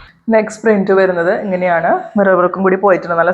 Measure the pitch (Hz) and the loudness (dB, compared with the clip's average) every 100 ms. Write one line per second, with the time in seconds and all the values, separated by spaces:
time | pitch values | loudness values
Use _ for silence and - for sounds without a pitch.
0 | - _ - 220 208 - 226 208 190 190 | -20 _ -2 0 0 -2 0 0 2 2
1 | 185 175 170 220 202 180 180 170 170 370 | 2 0 -2 -2 -4 -4 -2 0 0 -2
2 | - 208 196 180 180 185 190 190 202 170 | -2 0 2 2 0 0 0 2 2 0
3 | 170 170 170 | 0 -2 -2